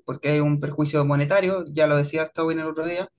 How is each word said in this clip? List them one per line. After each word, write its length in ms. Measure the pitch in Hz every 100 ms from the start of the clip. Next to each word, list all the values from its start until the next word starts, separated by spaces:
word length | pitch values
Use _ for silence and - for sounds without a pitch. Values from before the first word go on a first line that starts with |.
| -
porque 240 | 135 143
hay 80 | 151
un 180 | 147 147
perjuicio 460 | 147 147 151 151 143
monetario, 600 | 143 147 196 185 190 156
ya 160 | 147 151
lo 100 | 147
decía 280 | 147 156 156
Stowin 320 | - 165 160
el 80 | 156
otro 180 | 156 160
día, 220 | 175 190